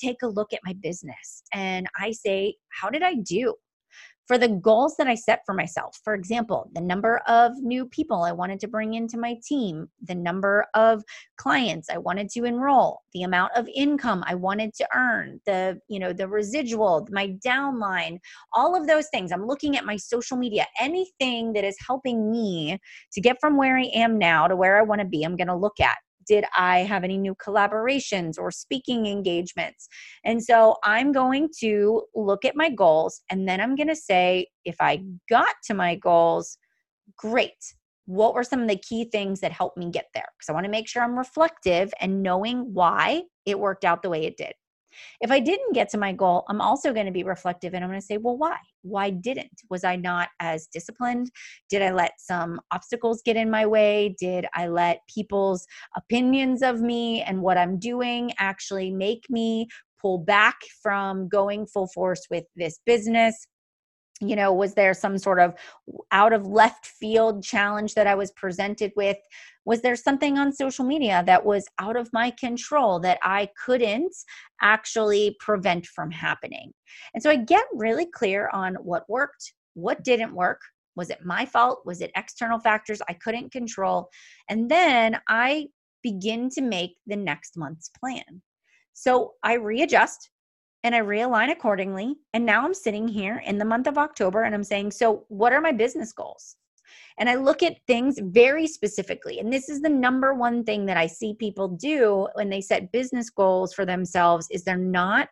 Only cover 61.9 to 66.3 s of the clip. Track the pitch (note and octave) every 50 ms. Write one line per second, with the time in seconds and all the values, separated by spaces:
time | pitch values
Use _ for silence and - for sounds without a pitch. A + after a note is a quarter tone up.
61.9 | - F3 F3+ F#3 F3+ F3 - - F3 E3+ E3 _ _ E3+ E3+ D#3+ D#3+ - _ A3+
62.9 | A#3 A#3 G#3 A3 A3+ A#3 A3+ A3+ A3+ - - - _ _ _ _ _ _ _ _
63.9 | _ _ _ _ - - G#3 G3+ G#3+ G#3 G3+ G3 F#3 F3+ G3+ F#3+ G3 - G3 F#3+
64.9 | F#3+ - - G3 G3 G3 - G3+ F#3+ F3+ F3 F3+ E3+ - - - - - _ -
65.9 | - - - - G3 F#3+ G#3 A3+